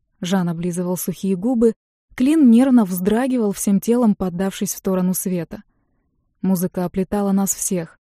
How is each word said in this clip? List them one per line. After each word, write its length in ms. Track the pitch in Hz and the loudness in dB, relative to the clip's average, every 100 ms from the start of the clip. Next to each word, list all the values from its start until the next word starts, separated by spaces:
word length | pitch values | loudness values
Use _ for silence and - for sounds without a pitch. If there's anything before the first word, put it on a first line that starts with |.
| _ _ | _ _
Жан 260 | 175 190 175 | -2 0 0
облизывал 480 | 165 175 175 180 175 | -2 -4 -4 -4 -4
сухие 400 | - 165 190 185 | -6 -6 -4 -2
губы, 380 | 226 240 226 - _ _ _ - | -2 2 2 2 _ _ _ -2
Клин 340 | 254 320 247 | 2 4 6
нервно 360 | 226 269 247 190 | 6 6 4 2
вздрагивал 640 | 180 190 220 269 254 208 | -2 -2 0 0 0 -2
всем 300 | 185 208 196 | -2 0 0
телом, 340 | - 240 226 196 | 2 2 2 0
поддавшись 580 | 185 175 196 - 196 | -4 -4 -6 -4 -8
в 40 | - | -6
сторону 360 | 196 185 180 | -4 0 0
света. 500 | 180 190 180 160 - _ _ _ _ _ _ _ _ | -2 -4 -6 -6 -14 _ _ _ _ _ _ _ _
Музыка 440 | 185 180 180 185 180 | -2 0 -2 -4 -6
оплетала 480 | 190 185 208 202 | -4 -4 -2 0
нас 200 | 196 196 | 0 0
всех, 440 | - - 185 165 _ _ | -4 -4 -6 -6 _ _